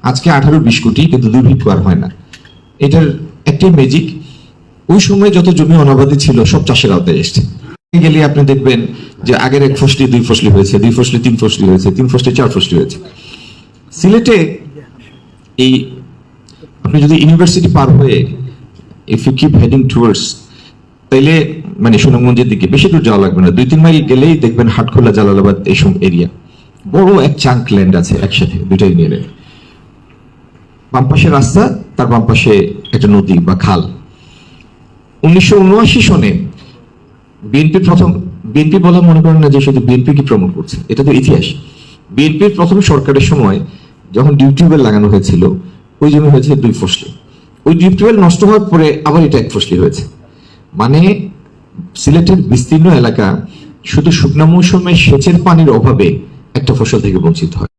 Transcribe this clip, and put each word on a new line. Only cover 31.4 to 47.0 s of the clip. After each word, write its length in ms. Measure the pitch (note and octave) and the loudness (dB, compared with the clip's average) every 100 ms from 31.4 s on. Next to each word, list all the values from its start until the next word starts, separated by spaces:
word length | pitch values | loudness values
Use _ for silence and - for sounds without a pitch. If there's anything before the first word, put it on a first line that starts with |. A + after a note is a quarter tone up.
| C3 F#3+ B3 - - - | 0 0 0 -4 -10 -6
তার 100 | B2 | -2
বাম 200 | A#2+ A2+ | -2 0
পাশে 480 | A2 A#2+ G2+ - - - | -2 2 0 0 -8 -8
একটা 160 | A2+ G2+ | -4 2
নদী 300 | G2+ F#2+ F2 | 0 2 0
বা 160 | E2+ | 0
খাল। 360 | F2+ - F2+ D#2+ - - - - - - - - _ _ _ _ _ | -2 -2 -2 -4 -10 -20 -20 -20 -20 -20 -20 -20 _ _ _ _ _
উনিশশো 380 | D#3+ F3+ F#3 G#3 | 2 2 4 2
উনআশি 400 | F#3+ G#3 A3+ C4 | 4 2 2 0
সনে 480 | G#3 F#3 G#2 - - - - - _ _ _ _ _ _ | 0 0 -2 -4 -8 -14 -20 -20 _ _ _ _ _ _
বিএনপির 420 | G#2+ B2+ D#3 F#3 | -4 -2 0 0
প্রথম, 360 | F3+ - - - - - | 2 2 2 -2 -8 -14
বিএনপি 340 | A2+ C3 D#3 G3 | -6 -2 0 2
বলা 220 | F3 F3 | 2 4
মনে 220 | F3 D#3+ | 4 2
করেন 160 | D#3+ D#3+ | 2 2
না 100 | D3 | 2
যে 120 | C#3 | 2
শুধু 200 | C#3 C3 | 0 0
বিএনপি 320 | A2+ B2 B2 | 0 0 0
কি 100 | C#3+ | -2
প্রমোট 320 | - G#2+ F#2 | 0 -2 -2
করছে, 220 | F2 - - - | -6 -12 -14 -8
এটা 160 | A2+ | -2
তো 80 | C#3+ | 0
ইতিহাস। 420 | - - - - - - - - - _ | 0 2 0 -2 -10 -16 -20 -20 -20 _
বিএনপির 440 | G#2 D#3 D3+ G3+ G3 | -2 -2 0 -2 0
প্রথম 240 | F3 F#3+ | 0 0
সরকারের 400 | - D3 C#3 C#3 | 2 0 0 0
সময় 400 | C3 D3 G#2+ F#2+ - - - _ - | 0 0 0 -2 -8 -16 -20 _ -8
যখন 240 | G#2 C#3 C#3+ | 0 0 2
ডিপ 200 | C3+ C#3 | 2 4
টিউবওয়েল 260 | E3+ D3+ | 2 4
লাগানো 260 | A#2 G#2 G#2 | 2 2 2
হয়েছিল, 380 | G2+ - F2 F#2 - - - _ _ | 0 0 0 0 -2 -12 -20 _ _
ওই 100 | D3 | 2
জমি 180 | D3 D3+ | 2 2
হয়েছে 280 | C3+ B2+ C#3 | 2 2 0
দুই 160 | A#2 | 0
ফসলি। 400 | - F#2 - | -2 -6 -6